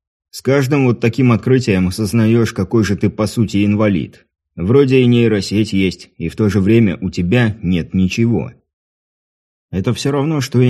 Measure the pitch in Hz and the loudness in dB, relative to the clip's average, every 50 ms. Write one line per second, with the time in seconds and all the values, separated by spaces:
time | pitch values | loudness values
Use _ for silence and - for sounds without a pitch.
0 | _ _ _ _ _ _ - - - 127 139 143 135 123 151 143 135 127 113 - | _ _ _ _ _ _ -18 -8 -2 0 0 0 2 0 0 0 2 0 0 0
1 | - 120 - - 131 120 117 98 - 123 127 131 127 120 95 92 92 90 92 - | -2 -2 0 2 2 2 2 2 2 2 0 2 2 0 0 0 0 -2 -2 -4
2 | 110 95 113 117 110 110 113 117 113 - - - 92 - - 113 104 98 101 - | -4 -2 0 0 2 2 2 2 0 0 -2 -4 -4 0 0 0 0 0 -2 -2
3 | 107 95 - - 107 104 - 120 107 92 - 98 104 104 104 104 110 107 98 78 | -2 -2 -2 -2 -4 -4 -2 -2 -2 0 0 0 0 0 0 0 0 0 0 -2
4 | 65 - - - _ _ _ _ _ _ - 85 85 95 127 139 143 127 131 131 | -4 -8 -12 -20 _ _ _ _ _ _ -12 -6 -2 2 4 4 4 4 4 4
5 | 127 120 120 120 117 113 107 98 90 - 95 107 110 - 98 98 95 92 85 - | 4 4 4 4 2 2 0 0 -2 -2 -2 -2 -2 0 0 0 0 -2 -2 -6
6 | - - _ - 82 80 - - 110 101 92 104 92 101 113 117 113 95 80 - | -14 -20 _ -10 -10 -8 -4 -2 0 0 0 0 2 2 2 2 2 0 -2 -4
7 | 95 90 - 92 87 87 117 123 120 107 101 - - 87 92 85 78 - - 92 | -6 -6 -4 -4 -2 0 2 2 0 0 -2 -4 -4 -2 -2 -2 -4 -4 -2 -2
8 | 92 92 - 117 117 117 110 82 62 60 - _ _ _ _ _ _ _ _ _ | -2 0 0 -2 -2 0 -2 -4 -6 -8 -14 _ _ _ _ _ _ _ _ _
9 | _ _ _ _ _ _ _ _ _ _ _ _ _ - - 92 92 123 110 - | _ _ _ _ _ _ _ _ _ _ _ _ _ -10 -6 -4 -4 -4 -4 -4
10 | - 139 139 143 135 156 160 143 123 - - 123 127 | -4 -4 -2 -2 -2 -2 -2 -4 -4 -2 0 2 2